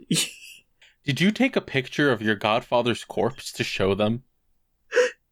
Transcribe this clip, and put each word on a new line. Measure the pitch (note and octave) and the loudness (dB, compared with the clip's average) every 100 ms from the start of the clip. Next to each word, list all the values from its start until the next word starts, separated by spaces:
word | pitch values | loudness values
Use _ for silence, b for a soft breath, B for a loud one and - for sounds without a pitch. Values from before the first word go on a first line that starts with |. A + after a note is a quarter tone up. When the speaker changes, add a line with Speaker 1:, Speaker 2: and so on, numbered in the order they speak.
Speaker 1:
<laughs> | - D#3+ - - - - _ _ _ _ | -4 -2 -2 -8 -20 -20 _ _ _ _
Speaker 2:
Did | - C3 | -6 2
you | F#3 | 0
take | G#3+ C4 | 2 0
a | - | 0
picture | - C3+ C3 - D3 | -2 -4 -2 0 2
of | A2 | 2
your | G#2+ | 0
godfather's | G#2 G#2+ A2+ - B2 A#2+ A2 | 0 2 0 2 0 2 -2
corpse | - - A2 - - | -4 -2 -2 -2 -14
to | - | -6
show | A#2+ - F#2+ | -6 0 0
them? | G2 G#2+ A#2+ - _ _ _ _ _ _ A#4+ B4 B _ | 2 0 -2 -8 _ _ _ _ _ _ 0 0 B _